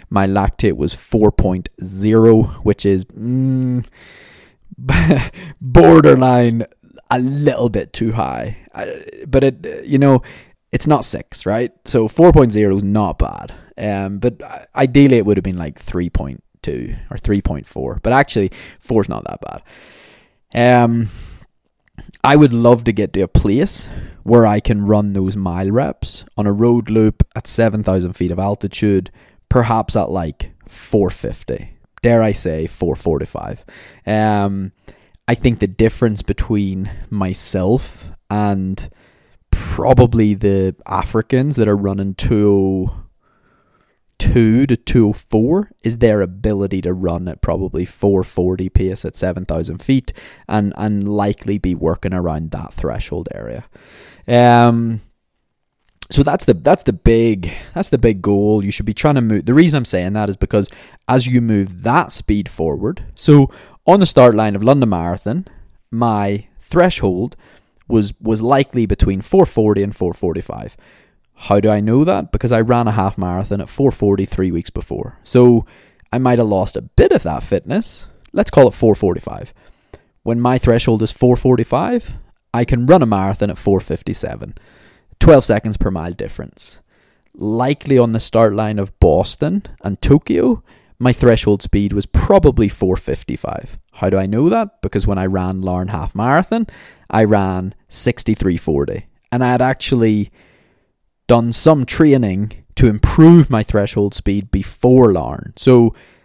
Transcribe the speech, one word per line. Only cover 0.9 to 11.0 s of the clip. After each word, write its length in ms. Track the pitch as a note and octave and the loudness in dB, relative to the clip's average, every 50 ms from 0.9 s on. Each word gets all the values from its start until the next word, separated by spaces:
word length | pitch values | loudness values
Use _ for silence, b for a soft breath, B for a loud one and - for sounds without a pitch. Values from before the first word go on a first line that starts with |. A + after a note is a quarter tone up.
| - | -6
four 380 | - - - - A2+ G#2+ G#2 | -10 -12 -4 -2 2 2 2
point 360 | - - - G2 F#2 F#2 F2 - - - F2+ | 2 2 0 0 -2 -4 -8 -12 -16 -16 -16
zero, 600 | F#2 G2 F#2+ G2+ G#2+ A2 A2+ A2+ A2+ A2+ A2 - - - - | -12 -8 -2 0 2 4 6 6 6 6 6 4 0 -4 -6
which 240 | - G#2+ G2+ - - | -2 -2 -2 0 0
is, 200 | G2+ G2 F#2+ G2 | 0 0 0 -2
mm, 800 | - - - G#2+ A#2+ B2+ C3 C3 C3 C3 C3 B2+ B2+ B2 B2 A2+ b b b b b b b b b b b b b b b b - - - | -6 -12 -12 -8 -6 -4 -2 -2 -2 -2 -2 -2 -4 -4 -6 -6 b b b b b b b b b b b b b b b b -20 -20 -14
<laughs> 540 | B2+ C3 C#3 E3+ E3+ D#3+ C#3+ C3 A#2+ B B B B D3+ B B | -4 0 2 2 4 4 2 0 0 B B B B -20 B B
borderline 1080 | - C3 B2 D3 E3+ E3 E3+ D#3+ D3 D3 C#3 C3 B2+ B2+ B2 B2 A#2+ A#2+ A#2 A2+ A2+ - _ _ _ _ _ - _ _ | -12 0 2 6 6 8 8 8 8 6 6 6 4 4 4 4 4 2 0 -2 -6 -8 _ _ _ _ _ -20 _ _
a 80 | - B2+ | -4 -2
little 520 | B2+ C3 C#3 D3 D3 D3 B2 - A#2+ A#2+ | -2 -2 -2 0 0 0 0 0 -2 -2
bit 220 | G#2 G#2 - - | -2 -4 -6 -6
too 200 | - - A2 A2+ | -8 -6 -4 -4
high. 460 | A2 A2+ F2+ C2 C2 A#1 A#1 - - - - - _ | -2 -4 -4 -6 -6 -8 -10 -10 -12 -14 -16 -18 _
I, 280 | - - - - - - - - - - D#3+ | -12 -12 -12 -12 -14 -18 -20 -20 -18 -8 0
but 160 | C3 C3+ C3+ | 2 2 2
it, 420 | C3+ B2+ - - - - C#2 - | 2 -2 -4 -12 -14 -14 -14 -8
you 120 | - - C3+ | -2 0 4
know, 240 | C#3+ C#3 C3+ B2 B B B B B B B B _ _ | 6 6 4 4 B B B B B B B B _ _
it's 140 | - B2+ - | -6 -4 0
not 200 | D3+ D3+ C3+ | 0 0 0